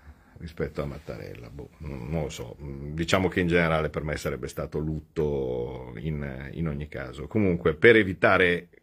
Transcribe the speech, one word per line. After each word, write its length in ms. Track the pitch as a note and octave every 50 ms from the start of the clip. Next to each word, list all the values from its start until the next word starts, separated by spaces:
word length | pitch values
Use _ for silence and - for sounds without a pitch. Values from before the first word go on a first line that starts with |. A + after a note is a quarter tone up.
| - - - - _ _ _ -
rispetto 400 | E2+ D#2+ - - D#2 D2 - -
a 40 | C#2+
Mattarella. 640 | D2 C2 D2+ - - B1+ A1 G1+ G1+ G1+ - A#1 A1
Boh, 200 | C2+ C#2 B1 - - _
non, 300 | E2 D2+ C#2 C2 A#1 C2
non 140 | D#2 E2 D2+
lo 60 | C2+
so. 280 | - - A#1+ A#1 - -
Diciamo 680 | C#2+ C#2+ C2+ C2+ C#2+ D2 D2+ D#2+ E2 D#2+ - F#2+ F#2 F2
che 100 | - G2
in 80 | F2+ E2+
generale 420 | E2+ F2 E2+ D#2+ D#2+ D#2 D#2 D2+
per 140 | - D#2 D2+
me 140 | D#2 D2 C#2+
sarebbe 300 | - D#2 C#2+ C2 B1+ C2+
stato 320 | - - D2 D2 - D#2
lutto 1120 | D2+ D#2 D#2 D2+ - - _ - D2+ D2 C#2+ C#2 C2+ B1+ B1 B1 A#1+ B1+ B1+ B1+ B1+ B1 A#1+ A1+
in, 520 | B1 D#2 D#2 D2 C#2+ C#2 C2 C2 C#2 C#2
in 160 | - D2 E2 D#2+
ogni 200 | D2 C#2+ D2+ D2+
caso. 400 | - - C2 B1+ B1+ C#2 C2+ -
Comunque, 480 | - A2 G#2 F#2+ F2 F2 - - D#2
per 200 | - - A#2 A#2
evitare 720 | A2 G#2 F#2 F#2+ - - A2 F#2+ F#2 F#2 F2 F2+ F2 - - _ _